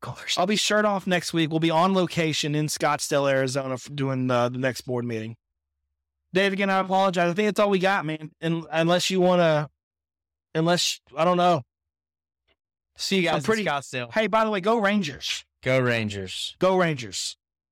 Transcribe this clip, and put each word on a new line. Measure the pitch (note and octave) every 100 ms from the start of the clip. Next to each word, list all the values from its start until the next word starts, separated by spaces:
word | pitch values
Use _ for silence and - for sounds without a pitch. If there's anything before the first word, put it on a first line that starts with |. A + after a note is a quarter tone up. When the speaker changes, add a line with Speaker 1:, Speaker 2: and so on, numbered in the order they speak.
Speaker 1:
course. | - - - -
Speaker 2:
I'll | F#3
be | A3
shirt | - G#3 G#3
off | G3 F#3+
next | F3+ -
week. | E3 D#3
We'll | D#3+
be | E3
on | D#3+ F#3
location | F#3+ E3+ - D#3+ C#3+ D#3
in | D3+ D3+
Scottsdale, | - D3+ D3 - C#3+ C#3
Arizona, | C3+ C3+ C3+ C3+
f-, | B2+ -
doing | C#3+ C3+ C3 B2+
the, | B2 B2
the | B2+
next | C3 A#2+
board | - B2
meeting. | A#2+ A2 A2 A#2 _ _ _ _ _ _ _ _ _
Dave, | F3+ G3
again, | F#3+ G3
I | F#3+
apologize. | F#3 F#3+ G3 F3+ F3
I |
think | F3 G#3+
that's | G3+
all | G3+
we | G3
got, | F#3 G3 D#3
man. | D#3 D#3+ -
And | E3 E3 D3+
unless | D#3+ E3 F3 -
you | F#3
wanna, | F3+ F3+ E3+ D3+ D3+ _ _ _ _ _ _ _ _
unless, | D#3 E3 F3 - - _ C3+
I |
don't | E3+ F3+
know. | F3 E3 - _ _ _ _ _ _ _ _ _ _ _ _ -
Speaker 1:
See | - G3
you |
guys | E3 D3+
Speaker 2:
I'm |
pretty | C#3 A3
Speaker 1:
in | F#3
Scottsdale. | C#3+ - C3 A#2+
Speaker 2:
Hey, | A3 G#3+
by | A3
the | A3
way, | G3+
go | F#3+ A#3
Rangers. | G3 G#3 D3+ - - - - _
Speaker 1:
Go | B2+ C3
Rangers. | B2 A#2 G#2+ G2+ F#2 - - -
Speaker 2:
Go | F#3 F#3
Rangers. | E3+ C#3 A2 - - - _ _ _